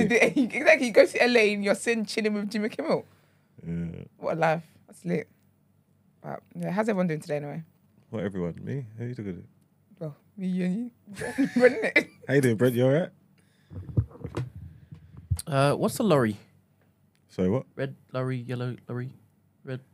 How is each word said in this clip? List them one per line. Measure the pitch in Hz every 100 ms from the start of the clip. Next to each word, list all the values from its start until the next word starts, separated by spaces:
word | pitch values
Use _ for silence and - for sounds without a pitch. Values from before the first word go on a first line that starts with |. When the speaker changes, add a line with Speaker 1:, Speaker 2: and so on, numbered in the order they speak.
Speaker 1:
to | 220
the, | 233 233 -
<laughs> | 240 226
exactly, | 302 311 247
you |
go | 214 285
to | -
L | 247 240
A | 208
and | 208
you're | 202
sitting | 196 - 233
chilling | 208 - 214
with | 208 202
Jimmy | 220 214
Kimmel. | - 302 185 - _ _ _ _ - 82
Speaker 2:
Yeah. | 85 85 62 50 _
Speaker 1:
What | - 160
a |
life. | 160 160 - _ _
That's | - 175
lit. | 170 - _ _ _ _ _ _ _ _ _
But, | 147 139 _
yeah, | 175 170
how's | 180 220
everyone | 196 180
doing | 156
today | - 147
anyway? | 147 147 160 _ _ _ _
Speaker 2:
What, | 113
everyone? | 92 95 87 82
Me? | 98 131 120 110
Who | 120
you |
talking | 123 101 90
to? | 98 _ _ _ _ _
Speaker 1:
Well, | 160 143 _ -
me, | 185
you, | 185 180
and | 185
you. | 240 _ - 196 - - 277 247
<laughs> |
Running | 247 294
it. | 220 - - - -
Speaker 2:
How |
you | 139
doing, | 127 110
Brent? | 123
You | 120 131
all |
right? | 143 180 _ _ _ _ _ _ - - - - - - - - - - - - - - - - - -
Speaker 3:
Uh, | 139 139
what's | 139 156 -
a |
lorry? | 226 151 113 101 - _ _ _ _ _ _ _ _
Speaker 2:
Sorry, | - 92
what? | 120 - -
Speaker 3:
Red | 131 131 _
lorry, | 131 131 131
yellow | 120 123 123 120 -
lorry, | 123 127 - _ _ _ _
red | 139 127 _